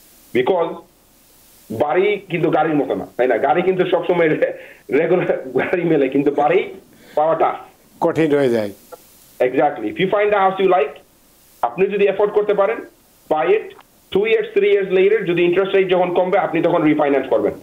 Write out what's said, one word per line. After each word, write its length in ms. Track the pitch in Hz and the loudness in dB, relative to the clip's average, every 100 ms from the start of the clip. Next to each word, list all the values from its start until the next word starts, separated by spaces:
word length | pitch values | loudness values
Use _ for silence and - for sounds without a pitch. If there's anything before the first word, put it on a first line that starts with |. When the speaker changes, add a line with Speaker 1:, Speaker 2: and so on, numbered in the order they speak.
| _ _ _ | _ _ _
Speaker 1:
Because 400 | - - 185 165 185 - _ _ _ _ _ _ _ - | -2 0 0 -2 -6 -16 _ _ _ _ _ _ _ -14
বাড়ি 500 | 110 147 165 202 202 - | -4 -2 0 0 -2 -6
কিন্তু 220 | 165 160 | -4 0
গাড়ির 240 | 156 156 | 0 0
মতো 200 | 151 135 | 0 -2
না, 120 | 95 - - | -4 -6 -2
তাই 120 | 123 | 0
না? 100 | 113 | 2
গাড়ি 240 | 135 160 | 2 0
কিন্তু 220 | 180 185 180 | 0 0 0
সবসময় 380 | 175 - 175 165 | 0 0 0 0
রে-, 240 | 151 - - - - - | 0 -2 -4 -16 -20 -4
regular 580 | 135 165 180 165 - 131 127 | -2 2 0 0 -4 -4 -4
গাড়ি 260 | 135 180 | -2 -2
মেলে, 240 | 170 156 135 | 0 0 2
কিন্তু 220 | 139 143 | 0 0
বাড়ি 440 | 143 147 180 - - - _ - | 0 2 0 -2 -8 -20 _ -8
পাওয়াটা 400 | - 156 156 135 - - _ _ - | -2 0 0 0 -2 -12 _ _ -4
Speaker 2:
কঠিন 340 | 165 151 160 | -2 0 2
হয়ে 160 | 143 135 | 2 2
যায়। 200 | 117 104 95 - - - - _ - | 0 -4 -10 -20 -20 -20 -20 _ -4
Speaker 1:
Exactly। 440 | 127 135 151 120 | -2 0 -2 -2
If 120 | 107 107 | -8 -4
you 100 | 185 | -2
find 200 | 202 208 | 0 0
the 120 | 208 | 2
house 220 | 190 190 | 0 0
you 80 | 185 | 2
like, 300 | 180 202 - - _ _ _ _ _ | 2 0 -6 -20 _ _ _ _ _
আপনি 240 | 117 135 196 | -6 -2 -2
যদি 180 | 196 | 2
afford 280 | 196 190 208 | 0 2 0
করতে 220 | 208 202 | 0 0
পারেন, 220 | 196 196 233 - - _ _ _ | 0 0 -2 -10 -20 _ _ _
buy 180 | 156 165 | -2 0
it। 220 | 214 - - - _ _ | 0 -2 -14 -20 _ _
Two 100 | 185 220 | -2 0
years, 320 | 220 208 - | 0 0 0
three 180 | 202 202 | 2 2
years 220 | 185 185 | 2 2
later 260 | 190 220 | 4 2
যদি 180 | 175 170 | 0 0
interest 320 | 175 175 190 | 2 2 2
rate 160 | 196 185 | 0 2
যখন 240 | 180 180 | 2 2
কমবে, 240 | 175 180 190 | 0 0 0
আপনি 240 | 160 160 | 0 0
তখন 200 | 165 165 | 0 2
refinance 460 | 156 151 143 139 - | 2 2 2 0 0
করবেন, 240 | 110 98 - | 0 0 -4